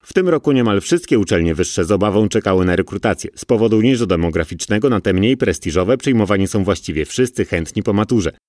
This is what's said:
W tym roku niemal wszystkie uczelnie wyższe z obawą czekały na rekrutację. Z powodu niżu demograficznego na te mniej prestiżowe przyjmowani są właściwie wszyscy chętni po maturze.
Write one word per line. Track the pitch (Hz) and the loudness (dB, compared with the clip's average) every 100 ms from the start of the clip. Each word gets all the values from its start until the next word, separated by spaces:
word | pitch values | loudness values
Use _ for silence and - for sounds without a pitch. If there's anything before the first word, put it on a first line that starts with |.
W | - | -4
tym | - 185 | -2 0
roku | 160 156 | 0 2
niemal | 135 117 101 | 2 2 0
wszystkie | - 175 - 123 | 0 -2 2 0
uczelnie | 98 95 82 80 | 2 0 0 0
wyższe | 87 - 85 | -2 -2 0
z | |
obawą | 98 107 101 107 | 2 2 2 2
czekały | 113 104 92 90 | 0 0 2 2
na | 87 | 0
rekrutację. | 92 98 113 92 - - | -2 -2 -2 -4 -6 -14
Z | - | -2
powodu | 117 113 110 | 0 2 2
niżu | 113 127 110 | 2 2 0
demograficznego | 87 85 82 82 82 - 104 135 | 0 0 -2 -4 -6 -4 0 0
na | 110 | 0
te | 104 | 0
mniej | 92 107 131 | 0 2 0
prestiżowe | 110 87 95 80 92 127 | -2 -2 -2 -2 0 0
przyjmowani | - 120 101 101 98 | 0 0 2 0 0
są | 107 | 0
właściwie | 95 92 - 78 73 | 0 -2 -4 -6 -4
wszyscy | - 127 - 101 | -2 -2 -2 -4
chętni | 87 80 - | -2 -4 -4
po | 104 | -2
maturze. | 101 107 120 82 - | -2 0 0 -2 -6